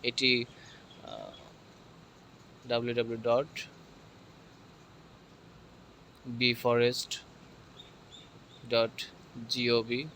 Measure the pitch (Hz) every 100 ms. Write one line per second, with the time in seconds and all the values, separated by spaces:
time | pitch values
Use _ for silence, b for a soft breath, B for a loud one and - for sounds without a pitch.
0 | 123 120 131 123 120 - - - - -
1 | - 53 50 - - - - - - -
2 | - - - - - - 120 117 120 120
3 | 117 117 117 120 156 - - - - -
4 | - - - - - - - - - -
5 | - - - - - - - - - -
6 | - - 131 117 123 120 123 120 120 123
7 | - - - - - - - - - -
8 | - - - - - - 120 117 113 -
9 | - - - 123 113 123 120 117 113 123
10 | 156